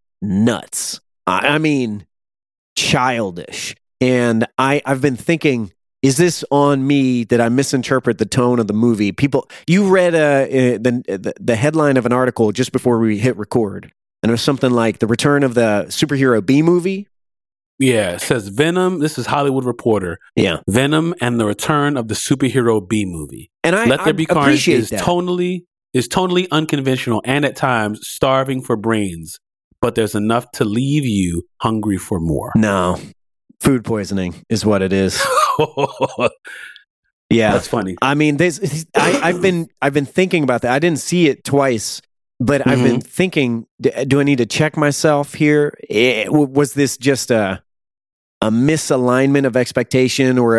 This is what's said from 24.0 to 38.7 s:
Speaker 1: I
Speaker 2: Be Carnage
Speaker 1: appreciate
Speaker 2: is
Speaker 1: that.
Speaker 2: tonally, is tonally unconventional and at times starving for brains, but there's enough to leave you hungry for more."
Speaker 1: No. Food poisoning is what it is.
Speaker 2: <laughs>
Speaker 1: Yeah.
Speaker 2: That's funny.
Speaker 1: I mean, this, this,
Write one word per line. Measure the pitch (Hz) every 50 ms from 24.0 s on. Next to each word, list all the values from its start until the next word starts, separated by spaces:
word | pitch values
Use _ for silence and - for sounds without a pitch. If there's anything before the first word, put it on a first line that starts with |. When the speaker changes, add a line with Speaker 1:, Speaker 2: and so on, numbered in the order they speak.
| - 156
Speaker 1:
I | 156
Speaker 2:
Be | - 165 156
Carnage | 143 160 143
Speaker 1:
appreciate | 139 151 147 131 175 156 120
Speaker 2:
is | 110 -
Speaker 1:
that. | 120 101
Speaker 2:
tonally, | - - 175 175 175 180 180 180 180 180 185 180 - _ _ _ _ _
is | - 127 123 -
tonally | - 185 185 185 180 180 185 185
unconventional | 147 156 156 151 - 143 135 135 131 131 - 127 117 107 -
and | 120 131 143 147
at | 135 -
times | - - 135 127 113 107 104 107 - - -
starving | - - - 135 131 135 135 135 135 127
for | 131 - 123 107
brains, | 101 113 113 110 104 95 85 82 80 82 - - _ _ _ _ _ _ _ -
but | - 120 -
there's | - 110 104 -
enough | 107 104 107 117 120 123 -
to | - - 131
leave | 107 101 117 131 139 143 151 139
you | 127 104 101 92 87 85 87 90 _ _ -
hungry | - 117 110 110 104 107 101 92
for | - - 107 90
more." | 82 82 76 65 - - -
Speaker 1:
No. | 110 110 107 101 95 90 90 87 85 - - - _ _ _ _ _ _ _ _ -
Food | - - 139 123 107
poisoning | - 113 107 98 87 101 95 92 90 85 - - -
is | 113 107 -
what | 107 107 98 95
it | 95 95
is. | 95 95 92 90 - - - 508 - - - - -
Speaker 2:
<laughs> | 151 151 - - 143 - - - 131 - - - 123 - - _ - - - - - - - - _ _ _ _ _ _ _ _ _ -
Speaker 1:
Yeah. | 117 117 110 107 101
Speaker 2:
That's | 95 90 -
funny. | - 120 98 95 92 -
Speaker 1:
I | - 131 143
mean, | 147 151 151 147 139
this, | 170 180 156 190
this, | 208 151